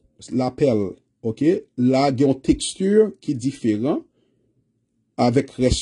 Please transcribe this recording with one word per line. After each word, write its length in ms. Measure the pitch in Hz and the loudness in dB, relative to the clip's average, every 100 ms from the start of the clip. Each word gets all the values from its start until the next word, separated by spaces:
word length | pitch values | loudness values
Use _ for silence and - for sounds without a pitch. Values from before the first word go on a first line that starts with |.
| _ _ - | _ _ -8
lapèl. 640 | 127 127 127 147 110 95 87 _ _ 117 | -4 -4 0 0 2 -2 -8 _ _ -8
Oke, 360 | 110 147 196 - - | -2 0 0 -4 -2
la 260 | 123 131 143 | 2 2 2
gen 180 | 123 139 | 2 0
yon 80 | 131 - | 0 0
teksti 460 | 156 - - 190 214 214 - | -2 -4 -4 2 2 2 -2
ki 100 | - 135 | -8 -6
diferan 680 | 127 - 117 104 127 254 - _ _ _ _ _ _ _ _ _ _ - | -6 -4 -2 -2 -2 -4 -8 _ _ _ _ _ _ _ _ _ _ -2
avèk 360 | 123 123 135 - | 0 0 -2 -2
rès 240 | 127 - | -2 -2